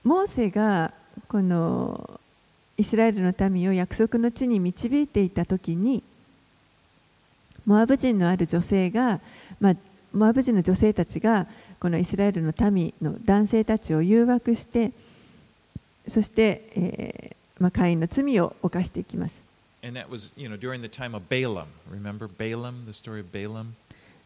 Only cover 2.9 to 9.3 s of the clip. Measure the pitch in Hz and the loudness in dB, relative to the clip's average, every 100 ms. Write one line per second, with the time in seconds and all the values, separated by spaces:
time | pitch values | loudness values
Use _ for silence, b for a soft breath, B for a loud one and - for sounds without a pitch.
2.9 | 220 226 208 180 185 196 185 185 190 180 | 2 2 2 0 2 0 2 0 0 -2
3.9 | - 220 233 233 233 254 220 180 - 233 | 0 0 2 0 0 0 0 0 -4 -2
4.9 | 285 294 208 185 - 170 185 - 170 220 | -2 0 0 0 0 -2 -2 -2 -2 0
5.9 | 247 - _ _ _ _ _ _ _ _ | -2 -4 _ _ _ _ _ _ _ _
6.9 | _ _ _ _ _ _ - - 208 226 | _ _ _ _ _ _ -6 2 4 4
7.9 | 269 262 208 175 180 170 170 - 196 180 | 2 2 2 2 2 0 0 0 0 0
8.9 | 220 254 190 B | 0 0 -2 B